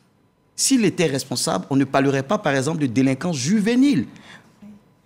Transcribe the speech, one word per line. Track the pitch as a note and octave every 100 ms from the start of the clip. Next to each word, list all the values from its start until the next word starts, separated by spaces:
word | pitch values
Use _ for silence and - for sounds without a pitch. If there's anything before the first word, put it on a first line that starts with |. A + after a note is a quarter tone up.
| _ _ _ _ _ -
S'il | - C4
était | G3 - D#3+
responsable, | C3 - - - F#2 -
on | C#3
ne |
parlerait | C#3 C#3 C3+ C3+
pas, | C3+ G#3
par | D#3+
exemple, | C#3 C3 D#3+
de | C#3
délinquance | A2 C3 B2+ F3+ D3+
juvénile | B2+ A3 G3+ B3 C#4+ A3 - - - - _ _ - - _ _